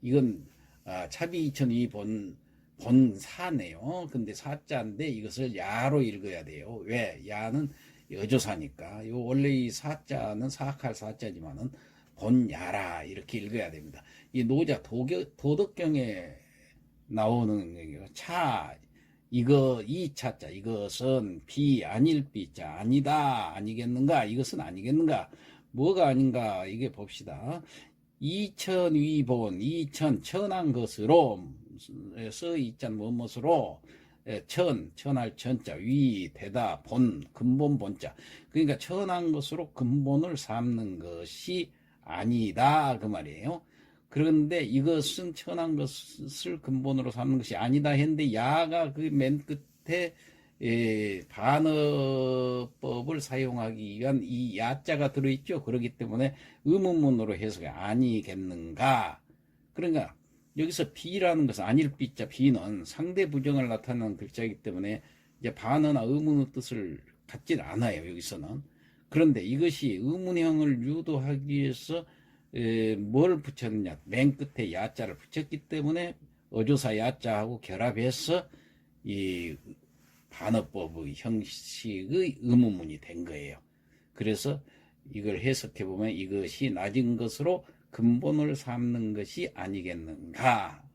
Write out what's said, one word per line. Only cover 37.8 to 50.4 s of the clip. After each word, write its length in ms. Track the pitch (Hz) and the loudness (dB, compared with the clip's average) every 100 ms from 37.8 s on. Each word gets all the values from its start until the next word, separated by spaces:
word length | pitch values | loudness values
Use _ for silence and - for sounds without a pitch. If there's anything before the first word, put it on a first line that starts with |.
| 101 95 - - - - - | -2 -8 -10 -12 -20 -20 -6
그러니까 280 | 156 156 143 | 0 2 0
천한 540 | - 180 196 180 170 | -4 -4 -2 0 0
것으로 400 | 151 139 156 160 | 0 -2 -6 -8
근본을 640 | - 123 139 139 139 170 147 | -2 0 2 4 2 2 -2
삼는 640 | - 110 120 117 107 90 | -4 -2 0 0 -2 -6
것이 720 | 85 85 85 - - 180 165 _ _ _ | -10 -10 -12 -12 -6 -4 -4 _ _ _
아니다 960 | - 87 107 120 110 87 131 156 143 123 | -10 -4 0 2 0 4 6 6 4 0
그 60 | 110 | -2
말이에요. 560 | 95 76 76 110 240 _ _ _ _ _ | -4 -6 -8 -8 -8 _ _ _ _ _
그런데 540 | - 156 156 151 170 | 0 4 6 4 2
이것은 720 | 131 131 139 165 147 - 180 | 2 2 4 2 0 -4 -8
천한 420 | 160 - 175 165 156 | -10 -8 -4 -2 0
것을 840 | 139 - - - - 139 175 175 | -2 -6 -16 -14 -12 -8 -8 -8
근본으로 500 | 143 135 135 135 127 | -2 -2 0 0 0
삼는 260 | 120 127 131 | -2 0 0
것이 180 | 117 87 | 0 -2
아니다 340 | 113 139 147 | 2 4 4
했는데 420 | 143 151 156 147 | 4 4 4 2
야가 600 | 107 123 151 165 165 160 | 2 2 4 2 2 0
그 80 | 143 | -2
맨 420 | 156 143 131 147 143 | 0 2 4 2 -2
끝에, 680 | 143 - _ - 170 175 - - - | -10 -10 _ -4 -2 -2 -6 -20 -20